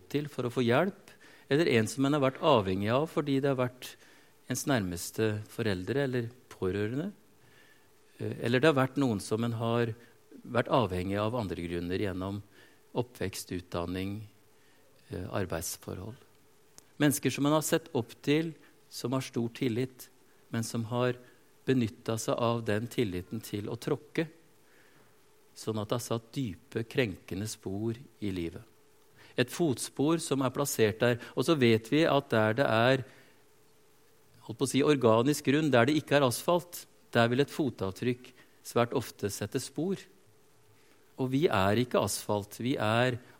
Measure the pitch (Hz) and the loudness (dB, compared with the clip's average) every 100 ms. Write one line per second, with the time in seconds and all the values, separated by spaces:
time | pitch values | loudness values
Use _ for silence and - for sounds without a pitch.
0 | - 143 147 - 123 131 117 127 190 - | -4 -6 -4 -6 -4 0 4 4 2 -4
1 | - - - - - 139 170 117 107 - | -16 -20 -20 -18 0 2 4 2 2 0
2 | 139 151 131 - 165 127 95 92 104 127 | 0 2 0 2 4 4 4 0 0 0
3 | 165 175 143 135 139 127 123 - - - | 0 -2 -2 0 0 0 -2 -4 -16 -18
4 | - - _ _ - 123 156 127 92 87 | -20 -20 _ _ -8 -4 0 0 0 -4
5 | - - 110 104 107 - 110 92 92 135 | -6 -2 -2 -2 -6 -6 -4 -2 -2 -2
6 | 139 123 117 - - - 92 98 107 131 | -2 -2 -6 -10 -20 -6 -4 -2 -2 -4
7 | 190 - _ _ - - - _ _ _ | -6 -10 _ _ -20 -20 -20 _ _ _
8 | _ - 107 - 117 123 156 139 131 143 | _ -10 -8 -4 -2 4 4 4 2 2
9 | 135 101 - 110 117 113 117 120 117 110 | 0 0 -2 -2 -2 -2 0 2 0 -4
10 | - _ _ - - 120 - 147 101 92 | -16 _ _ -18 -4 -2 2 2 2 0
11 | 92 101 107 123 95 85 85 87 87 95 | -2 -2 -2 -2 -4 -6 -4 -4 -4 -2
12 | 101 92 95 101 - - - _ _ 123 | -4 -4 -6 -6 -10 -20 -20 _ _ -6
13 | 117 - 92 - - 92 - 87 85 92 | -6 -6 -8 -8 -8 -10 -6 -6 -4 -4
14 | 95 104 104 _ _ _ _ _ _ _ | -6 -8 -12 _ _ _ _ _ _ _
15 | - 92 92 110 90 82 - - - 92 | -12 -10 -6 -4 -4 -4 -6 -10 -10 -10
16 | 101 120 - _ _ _ _ - - - | -10 -14 -20 _ _ _ _ -20 -16 0
17 | 147 - 131 127 143 156 151 160 - 127 | 0 2 -2 0 2 2 2 -2 0 -4
18 | - - - 151 160 156 - _ _ - | -4 -4 0 0 0 -8 -20 _ _ -8
19 | - 131 - 123 117 - 131 113 131 - | -4 -4 -4 -4 -4 -2 -2 0 -4 -8
20 | - _ _ _ _ 117 113 120 110 123 | -20 _ _ _ _ -6 -4 -4 -4 0
21 | 123 123 - - _ _ - 131 110 - | 0 -2 -10 -20 _ _ 0 2 0 -4
22 | - 110 - 135 117 117 110 104 120 - | -6 -4 -2 0 0 0 0 -2 -2 -2
23 | 107 87 90 113 - 101 101 120 - 147 | -2 -4 -8 -10 -8 -8 -6 -6 -4 -6
24 | - - 160 - - _ _ - - - | -4 -4 -4 -8 -20 _ _ -20 -20 -20
25 | - _ _ _ _ - - 110 104 123 | -20 _ _ _ _ -10 -6 -4 -4 -4
26 | - 117 - 143 120 82 - 113 113 139 | -4 -6 -6 -6 -6 -8 -8 -8 -2 0
27 | 117 82 - 95 113 - - 98 113 117 | -2 -4 -8 -8 -6 -8 -8 -4 -4 -6
28 | 143 - 101 92 82 - - _ _ _ | -12 -10 -6 -4 -6 -8 -18 _ _ _
29 | _ - - - 123 - 170 113 - - | _ -20 -6 -2 -2 0 0 0 -4 -2
30 | 143 165 - 139 131 143 143 - 107 - | 0 0 0 0 0 0 -2 2 2 4
31 | 120 117 - - 135 156 120 110 - 147 | 2 2 -2 -2 2 4 6 4 2 2
32 | 165 139 - 113 107 117 139 113 120 135 | 4 2 2 2 2 2 2 4 4 2
33 | - - - - _ _ _ _ _ _ | -2 -16 -20 -20 _ _ _ _ _ _
34 | _ _ _ - - 113 131 131 147 139 | _ _ _ -18 -14 -4 0 2 4 6
35 | 120 110 131 147 - 147 156 123 117 151 | 6 6 4 2 2 2 6 6 6 4
36 | - 143 131 - - 175 - - - _ | 4 4 4 2 2 0 0 -12 -18 _
37 | - 120 117 123 143 - 135 - 95 - | 0 4 4 4 0 0 -2 -2 -4 -2
38 | 120 123 - - - _ - 120 120 135 | -2 -4 -8 -20 -20 _ -2 2 2 0
39 | - - 101 - 104 135 - - 180 190 | -4 -6 -6 -4 -6 -6 -6 -4 -4 -4
40 | - _ _ _ _ _ _ _ _ _ | -10 _ _ _ _ _ _ _ _ _
41 | _ - 127 135 - 104 95 110 127 202 | _ -6 -2 0 2 2 4 2 2 0
42 | 104 - - 104 98 - 117 143 107 117 | 0 -2 -2 -4 -4 -6 -4 -2 0 2
43 | 127 120 - | 2 -2 -8